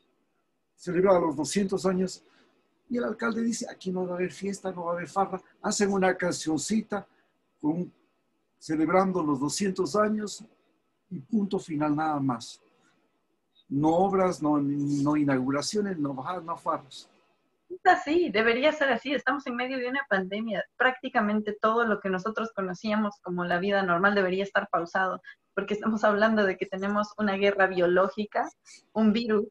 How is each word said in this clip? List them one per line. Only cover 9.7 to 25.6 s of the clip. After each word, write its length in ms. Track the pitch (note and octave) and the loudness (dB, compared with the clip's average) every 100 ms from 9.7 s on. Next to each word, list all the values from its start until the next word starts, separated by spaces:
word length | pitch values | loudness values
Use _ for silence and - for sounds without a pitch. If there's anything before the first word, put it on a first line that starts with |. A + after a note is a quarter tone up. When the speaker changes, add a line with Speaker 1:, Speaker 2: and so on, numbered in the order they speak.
| F#3 E3+ G3+ | -2 0 2
Speaker 1:
años 480 | G#3+ G#3+ G#3 - - _ _ _ _ _ _ | 2 0 -6 -10 -18 _ _ _ _ _ _
y 100 | E3+ | -14
punto 380 | C3 A3 G3 F#3+ | -4 -2 0 -4
final, 380 | - D3 D3+ D3 | -4 -2 0 0
nada 240 | D#3 D3 | -2 -2
más. 420 | C3+ A#2 - - _ _ _ _ _ _ _ _ _ _ - | -2 -4 -8 -20 _ _ _ _ _ _ _ _ _ _ -6
No 220 | C#3 D#3 | 0 2
obras, 520 | E3+ G3 F#3+ F#3 D3+ | 4 4 2 2 0
no, 180 | D3+ D3 | 0 2
no 560 | C#3 C#3+ C#3+ C#3+ C#3+ D3+ | 0 -2 -2 0 0 2
inauguraciones, 800 | C#3+ C3 B2+ C#3+ C#3+ G#3 G3+ F3 | 2 0 0 -2 -2 -2 -2 -2
no 160 | C#3+ | -4
bajadas, 300 | C3 D3 F3+ | -4 -8 -8
no 140 | E3 E3 | -8 -6
farras. 520 | E3+ D3 C#3 - - _ _ _ _ _ - | -4 -4 -6 -20 -20 _ _ _ _ _ -18
Speaker 2:
Es 160 | F#4 F#4+ | 2 4
así, 440 | F4+ - E4+ D#4+ | 4 2 2 2
debería 420 | G3 A3+ A#3 D4+ | 2 2 4 2
ser 160 | D4+ C4+ | 4 2
así. 240 | A3+ C4 | 0 0
Estamos 340 | C4+ - C#4+ C4 | -2 -2 -4 -4
en 80 | A#3+ | -6
medio 220 | B3+ C4 | -4 -4
de 100 | B3 | -4
una 180 | B3+ - | -4 0
pandemia. 560 | F#3+ F#3 G3+ A3+ F#3+ - - | -2 0 -4 -4 -4 -6 0
Prácticamente 800 | B3+ B3 C4 B3 G#3 G#3+ G#3 G#3 | 0 0 -2 0 2 0 -2 0
todo 240 | A3 A3+ A#3 | 2 2 2
lo 160 | G3+ | 0
que 80 | G3 | -2
nosotros 420 | F#3 G3+ A3 A3 | -4 -4 -6 -6
conocíamos 600 | - F#3+ F3+ G#3+ G#3+ G#3 - | -6 -6 -6 -2 0 -2 -4
como 240 | F3+ F3+ F3 | -6 -4 0
la 140 | F3 | 0
vida 220 | G3+ G3 | 2 0
normal 300 | F#3+ E3+ G3 | 2 2 4
debería 300 | G3+ F#3 F#3 | 4 2 0
estar 240 | G3 G3+ G3+ | -2 -2 -2
pausado, 520 | F3+ E3+ F#3+ F#3 F3+ - - _ | -4 -2 -2 -2 -4 -12 -20 _
porque 180 | - | -8